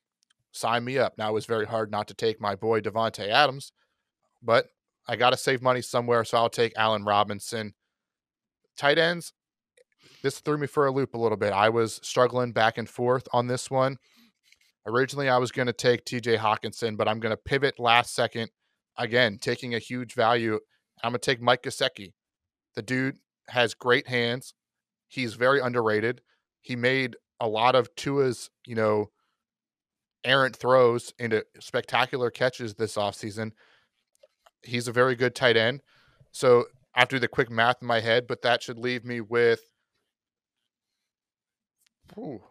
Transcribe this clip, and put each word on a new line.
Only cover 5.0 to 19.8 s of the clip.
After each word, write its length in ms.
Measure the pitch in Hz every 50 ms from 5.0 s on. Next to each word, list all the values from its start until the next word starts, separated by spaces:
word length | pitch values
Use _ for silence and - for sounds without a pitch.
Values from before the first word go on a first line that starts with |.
| _ -
I 80 | 117
gotta 200 | 104 120 127 127
save 260 | - - 139 135 120 127
money 200 | 127 127 123 113
somewhere, 420 | - - 123 120 120 120 117 110
so 140 | - - 117
I'll 120 | 117 113
take 220 | - 123 117 113 113
Allen 280 | - 110 110 110 104 101
Robinson. 720 | 104 101 101 104 104 104 101 - - 117 113 107 104 - _ _ _ _ _ _ _ _ _ _ _ _ _ _ _ _ _ _ _ _
Tight 220 | - 143 143 151 165
ends, 340 | 160 165 175 170 - - - _ _ _ _ _ _ _ _ _ _ _ _ _ _ _ - - -
this 160 | 139 - -
threw 180 | - 156 151
me 100 | 151 143
for 200 | 131 - 151 143
a 60 | 135 131
loop 220 | 135 135 - -
a 40 | 117
little 180 | 117 110 107
bit. 160 | 101 107 104 98
I 160 | 98 104 113
was 320 | 113 117 113 107 - - -
struggling 500 | - - 127 123 120 120 127 123 120 107
back 260 | 117 110 113 - 120
and 100 | 110 -
forth 380 | - - 120 123 127 127 - - -
on 160 | 123 120 123
this 220 | 127 123 - -
one. 280 | 135 131 131 135 135 - _ _ _ _ _ _ _ _ _ _ _ _ _ _ _ _ -
Originally, 420 | 107 113 123 131 127 139 143 139 131
I 100 | 127 123
was 140 | 127 113 -
gonna 200 | 135 127 123 113
take 320 | - - 127 120 110 -
T 160 | - 127 123
J 160 | 113 120 113
Hockenson, 600 | 107 110 104 107 - - 110 - - 120 113 107
but 120 | 104 107 107
I'm 120 | 110 113
gonna 160 | 113 110 107
pivot 420 | - - - 139 135 139 135 - -
last 360 | 120 117 117 120 120 - -
second. 360 | - 120 113 - 117 113 98 _ _ _ _ _ _ _ _ _ -
Again, 400 | 120 110 113 123 127 113 98 -
taking 340 | - 127 120 - - 123 120
a 40 |
huge 340 | 113